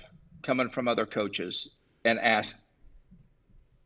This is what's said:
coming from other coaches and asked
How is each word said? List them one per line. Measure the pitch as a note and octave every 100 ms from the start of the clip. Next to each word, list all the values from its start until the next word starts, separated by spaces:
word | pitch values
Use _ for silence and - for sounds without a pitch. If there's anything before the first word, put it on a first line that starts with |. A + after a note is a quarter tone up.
| - - - -
coming | - C3 A#2+
from | - B2
other | A#2 G#2+
coaches | - G#2 - F2+ - - _ _ _
and | A2+ A2+
asked | A#2 G#2+ G#2+ - _ _ - - _ - - _ _ - _ _